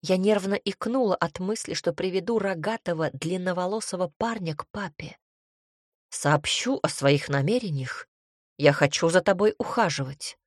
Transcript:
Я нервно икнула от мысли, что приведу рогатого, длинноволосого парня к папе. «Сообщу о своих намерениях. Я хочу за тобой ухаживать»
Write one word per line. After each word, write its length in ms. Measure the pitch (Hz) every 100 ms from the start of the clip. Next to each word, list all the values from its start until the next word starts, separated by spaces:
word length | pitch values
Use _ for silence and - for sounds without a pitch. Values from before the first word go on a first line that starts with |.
Я 160 | 156 185
нервно 360 | 190 208 190
икнула 600 | 202 - 190 - 254 233 180
от 220 | 165 -
мысли, 340 | 185 220 -
что 220 | 151 -
приведу 440 | 160 190 185 190 226
рогатого, 680 | 196 180 165 226 - 165 156
длинноволосого 960 | 135 160 180 180 180 180 214 - 185 180 _
парня 360 | 226 226 170
к 140 | 151 -
папе. 480 | 208 196 - 151 - _ _ _ _ _ _ _ _ _
«Сообщу 680 | - 147 151 147 - - 269
о 80 | 156
своих 400 | - 139 143 -
намерениях. 760 | 143 139 240 226 143 127 - - _ _ _ _ _
Я 160 | 143
хочу 340 | 143 139 - 165
за 140 | 175
тобой 320 | 175 180 208 -
ухаживать» 800 | - - 202 143 135 139 - -